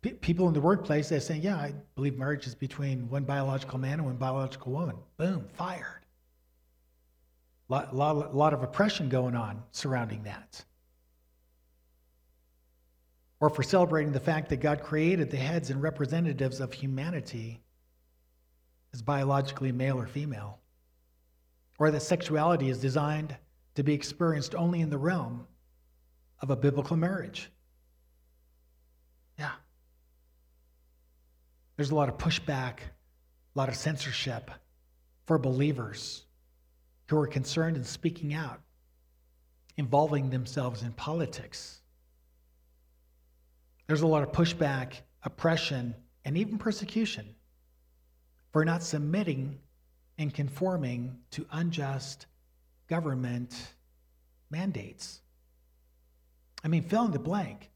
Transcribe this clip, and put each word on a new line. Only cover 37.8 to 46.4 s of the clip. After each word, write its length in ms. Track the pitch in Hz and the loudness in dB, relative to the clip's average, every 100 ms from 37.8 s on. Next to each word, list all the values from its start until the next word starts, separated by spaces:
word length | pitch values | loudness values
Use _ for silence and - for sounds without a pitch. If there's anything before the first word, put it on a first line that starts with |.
| 120 | -4
speaking 480 | - 170 170 147 | -4 -4 -2 -6
out, 260 | 151 151 87 - _ _ _ _ _ _ _ _ _ _ - | -6 -6 -10 -20 _ _ _ _ _ _ _ _ _ _ -4
involving 520 | 135 143 147 147 135 | 2 4 4 2 2
themselves 520 | 127 120 - 127 113 | -2 -2 -2 -2 -4
in 100 | 117 | -8
politics. 880 | 113 - 160 156 - - - - - _ _ _ _ _ _ _ _ _ _ _ _ _ _ _ _ _ _ _ _ _ | -6 -4 -2 -2 -4 -12 -14 -16 -20 _ _ _ _ _ _ _ _ _ _ _ _ _ _ _ _ _ _ _ _ _
There's 160 | 156 | 4
a 60 | 160 | 6
lot 160 | 156 | 4
of 100 | 139 | 4
pushback, 600 | - 170 - 147 135 127 - - _ | 4 2 4 0 0 -4 -10 -20 _
oppression, 720 | - - 170 165 - 135 123 117 - _ - | -12 -2 2 2 0 -2 -4 -8 -14 _ -4
and 120 | |
even 200 | 156 | -2